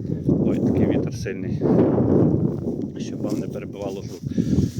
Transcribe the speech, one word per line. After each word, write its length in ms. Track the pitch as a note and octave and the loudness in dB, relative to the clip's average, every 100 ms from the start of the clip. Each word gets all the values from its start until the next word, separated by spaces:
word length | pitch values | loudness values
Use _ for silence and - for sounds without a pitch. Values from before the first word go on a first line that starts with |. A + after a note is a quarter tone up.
| - - - | -4 -4 0
ой, 320 | - - - | 2 2 2
такий 280 | - - - | 2 2 2
вітер 260 | - - | 2 -2
сильний, 440 | - - F#2+ F#2 - F2 E2+ - - - - - - - - - - - - | -4 -6 -6 -4 0 4 4 4 4 4 4 4 4 0 -2 -6 -6 -6 -8
щоб 220 | - - | -8 -6
вам 180 | G#2 G#2 | -4 -4
не 80 | F#2 | -6
перебивало 540 | - - G2 G2 G2 | -8 -10 -8 -8 -8
звук. 200 | F#2 F2+ - - - - - - | -10 -8 -6 -2 0 2 2 0